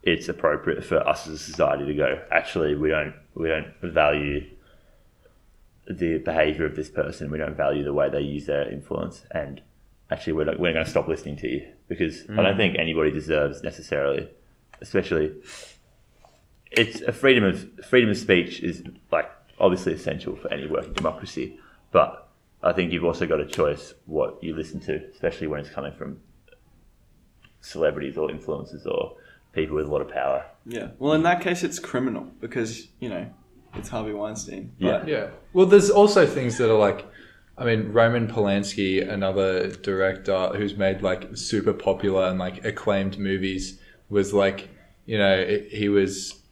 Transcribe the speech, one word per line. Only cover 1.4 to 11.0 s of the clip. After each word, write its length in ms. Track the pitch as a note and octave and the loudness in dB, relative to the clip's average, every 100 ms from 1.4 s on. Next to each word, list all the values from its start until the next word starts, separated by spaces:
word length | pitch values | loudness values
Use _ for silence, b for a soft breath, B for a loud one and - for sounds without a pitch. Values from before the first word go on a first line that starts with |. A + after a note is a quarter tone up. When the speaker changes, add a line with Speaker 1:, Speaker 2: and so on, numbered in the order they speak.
| - - D2+ C#2 C#2+ | -12 0 0 2 -2
Speaker 1:
to 80 | |
go, 260 | D2 C#2 C2+ - | 0 0 0 0
"Actually, 440 | E2 - F#2 D#2 | -2 0 -2 0
we 160 | D2 D2+ | 0 0
don't, 240 | D#2 D2 - _ | 0 -2 -10 _
we 140 | - D#2+ | -6 -2
don't 200 | D#2 D2 - | -2 -4 -10
value 640 | F2 E2 D2+ D2 D2 C#2+ C#2 - b b b b b _ _ _ _ _ _ _ - | -4 2 4 2 -2 -4 -6 -20 b b b b b _ _ _ _ _ _ _ -14
the 300 | F2+ F2 D#2 | -4 0 0
behaviour 460 | E2 D#2+ D#2 D2+ | 0 2 2 2
of 120 | D#2 D2+ | -2 -4
this 120 | D2+ | -8
person. 420 | - C#2+ - D2 | -4 -4 -4 -8
We 80 | D2+ | -6
don't 180 | D2+ D2+ | -6 -2
value 260 | C#2+ D2 | -2 0
the 100 | C#2+ | -2
way 160 | C#2+ C#2 | 0 0
they 100 | C#2+ | 0
use 260 | C#2+ D2 D2 | -4 -6 -4
their 220 | C#2+ C#2+ | -2 -2
influence, 540 | C#2+ D2 D2+ - - - | -8 -8 -8 -8 -10 -10
and 280 | E2 C#2+ C2+ _ _ _ _ _ | -8 -8 -12 _ _ _ _ _
actually, 240 | - - | -6 -2
we're 100 | D#2+ | -2
not, 160 | D#2 D#2 | 0 0
we're 120 | E2+ | 0
gonna 120 | D#2+ | 0
stop 240 | D#2+ D#2+ | 0 0